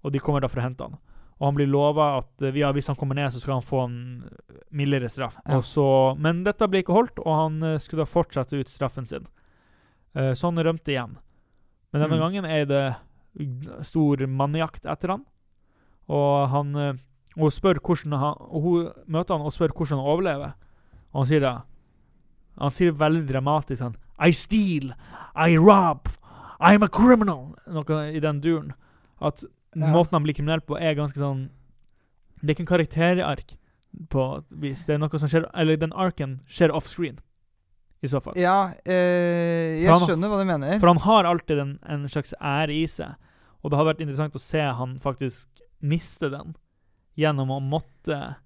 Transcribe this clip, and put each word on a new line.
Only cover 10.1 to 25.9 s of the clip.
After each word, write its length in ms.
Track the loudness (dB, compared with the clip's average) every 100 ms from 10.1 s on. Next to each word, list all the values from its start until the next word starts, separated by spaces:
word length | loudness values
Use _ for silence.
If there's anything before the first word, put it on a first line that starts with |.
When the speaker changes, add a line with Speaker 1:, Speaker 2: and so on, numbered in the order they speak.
Speaker 1:
Eh, 180 | -4 -2
så 180 | 0 -2
han 40 | 0
rømte 240 | 0 0 -4
igjen. 240 | -4 -6 -14 -20 _ _ _ _ _ _
Men 100 | -2
denne 160 | 2 2
Speaker 2:
Mm. 20 |
Speaker 1:
gangen 240 | 0 -2
er 200 | -2 -2 2
det 300 | 0 0 -6 -14 _ _ -10 -10 -10 -12 -14 -6
stor 300 | 0 2 2 -2
mannejakt 580 | -2 -2 -2 -4 -6 -8
etter 180 | -6 -4
han. 140 | -6 -8 _ _ _ _ _ _ _ -4
Og 400 | 0 2 2 2
han, 240 | 0 -2 -2
eh, 160 | -4 -6 _ _ _ 0
og 120 | 0
spør 220 | 2 0 0
hvordan 380 | 0 -2 0 -2
han, 160 | -2 -4
og 220 | -8 -2
hun 300 | 0 0 0 -10 -4
møter 280 | -4 0 -2
han 100 | -4
og 60 |
spør 160 | 0 0
hvordan 300 | 0 -4 -2
han 80 | 0
overlever. 480 | 0 0 -2 -8 -14 -20 _ _ -20 _
Og 100 | -2
han 20 | 2
sier 140 | 4
da, 220 | 2 -2 -14 -20 _ _ _ _ _ _ _ -4
han 120 | -4
sier 220 | 2 0
veldig 340 | 2 2 2 0
dramatisk 500 | -2 0 -2 -2 -6
sånn, 140 | -6 -10 -18 2
«I 120 | 2
steal, 600 | 2 0 0 0 -2 -4 -12 -18 -20 -14 0
I 180 | 4 8
rob, 520 | 8 8 4